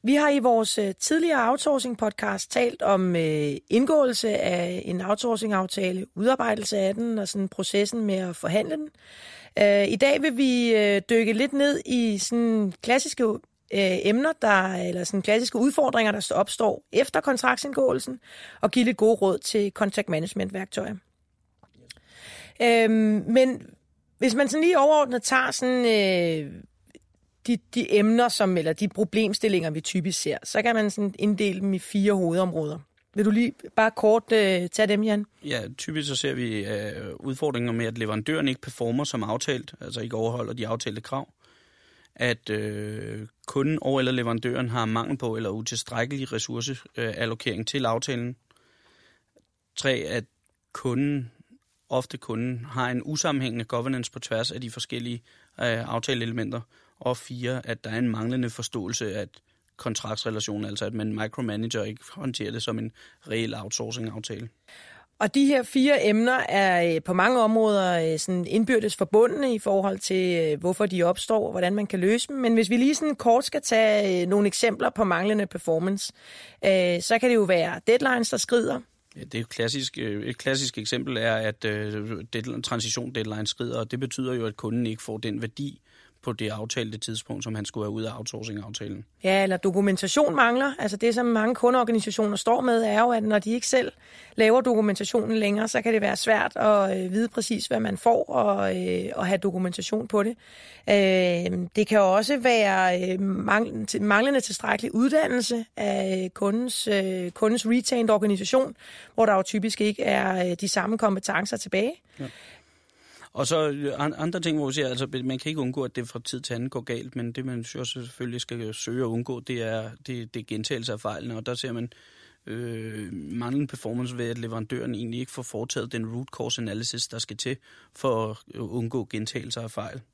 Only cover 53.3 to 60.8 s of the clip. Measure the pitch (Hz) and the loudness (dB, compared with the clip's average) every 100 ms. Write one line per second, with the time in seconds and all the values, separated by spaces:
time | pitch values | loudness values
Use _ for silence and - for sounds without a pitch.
53.3 | 139 131 117 113 120 123 131 120 127 - | -2 -2 -6 -4 -4 -4 -4 -6 -12 -6
54.3 | 113 120 - 123 120 - 123 120 117 _ | -4 -4 -6 -10 -10 -8 -8 -8 -10 _
55.3 | _ _ - 120 113 117 117 117 123 113 | _ _ -4 -2 -2 -2 -4 -2 -4 -2
56.3 | 113 - 120 117 _ _ _ 123 123 - | -4 -4 -6 -10 _ _ _ -4 -4 -8
57.3 | 123 123 127 120 113 113 110 123 110 113 | -8 -6 -6 -6 -10 -6 -2 -2 -2 -2
58.3 | 127 123 117 117 120 95 123 107 101 98 | -2 -4 -6 -8 -6 -6 -4 -4 -6 -8
59.3 | - _ _ _ - 123 113 110 110 - | -12 _ _ _ -10 -6 -6 -6 -6 -4
60.3 | 107 104 104 107 104 | -4 -4 -6 -6 -6